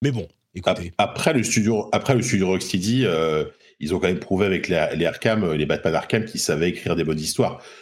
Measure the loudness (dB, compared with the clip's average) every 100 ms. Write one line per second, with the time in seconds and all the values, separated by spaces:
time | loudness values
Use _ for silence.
0 | -2 -2 -6 _ _ -6 -2 0 -2 -2
1 | -2 0 0 2 2 2 2 2 0 -2
2 | 2 2 2 2 2 0 0 -2 0 2
3 | 2 2 2 0 -2 -8 _ -10 -2 0
4 | 0 0 0 0 2 0 0 0 0 0
5 | -2 0 0 0 0 0 0 0 0 -2
6 | 0 -2 -2 -4 -2 0 0 -2 -2 -2
7 | 0 -2 -4 -2 -2 -2 -16 -20